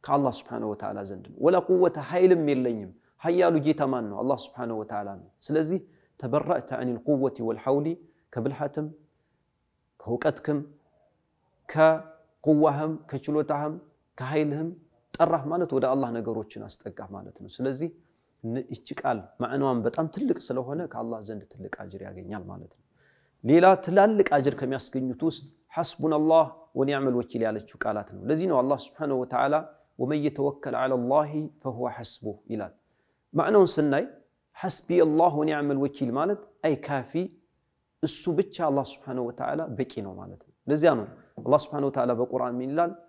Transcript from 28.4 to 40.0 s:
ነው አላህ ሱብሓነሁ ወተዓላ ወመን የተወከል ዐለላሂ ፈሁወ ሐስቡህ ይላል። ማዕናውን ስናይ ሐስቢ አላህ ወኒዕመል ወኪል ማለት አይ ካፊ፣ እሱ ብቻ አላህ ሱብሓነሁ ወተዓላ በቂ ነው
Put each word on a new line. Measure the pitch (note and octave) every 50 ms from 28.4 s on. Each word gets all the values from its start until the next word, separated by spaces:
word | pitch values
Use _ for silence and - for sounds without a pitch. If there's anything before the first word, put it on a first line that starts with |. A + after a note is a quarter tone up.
| F3+
ነው | F#3+ D#3 B2+
አላህ | B2 C3+ C#3+ C#3
ሱብሓነሁ | - - _ - D#3+ C#3+ C#3 B2+
ወተዓላ | B2+ B2+ B2+ B2 C3 C#3 D3+ D#3 D#3 - - _ _ _ _ -
ወመን | B2+ B2+ D3+ D3+
የተወከል | D3 D3 C#3+ - C#3 C#3+ C#3+ C#3+ - D3 A#2+
ዐለላሂ | A#2 C3 C3 C3 B2 A#2+ B2 C3+ D3+ D3+ D3 D3+ D3+ D#3 D3 _
ፈሁወ | _ - C3+ A2+ A#2 B2 A#2+
ሐስቡህ | A2+ - A#2 - - - - G#2+ G2+ - _
ይላል። | - A2+ G#2+ G2 F2 - _ _ _ _ _ _ _ _ _ _ _ -
ማዕናውን | D#3+ D3 D#3+ A3 G#3 F#3 -
ስናይ | - D#3+ D3+ D3 C3+ D3 A3 C#4 - - _ _ _ _ _ _ _
ሐስቢ | - - F3+ - - - - E3+ F3
አላህ | E3 D#3 D3+ D#3+ E3+ F3+ C#3+
ወኒዕመል | D3 D3+ D#3 D3+ D3 D3 C#3+ C#3
ወኪል | C3+ C#3 C#3+ C#3+ - C#3 A#2+
ማለት | A#2 C3+ D#3+ F#3+ G#3 G3+ - - _ _ -
አይ | D#3+ D3+
ካፊ፣ | D3+ - - D3 C3 A#2+ - - E3 F#3 F#3 - _ _ _ _ _ _ _ _ _ _ _ _ _ -
እሱ | D3+ - - - F3+ D#3+
ብቻ | D#3 F#3+ G3+ - - E3+
አላህ | D3+ C#3 C#3 C3
ሱብሓነሁ | - - - - C3+ B2+ B2+ B2
ወተዓላ | A#2 B2 - - - C#3+ D3+ D#3+ -
በቂ | A#2+ G2 B2+ - -
ነው | A#2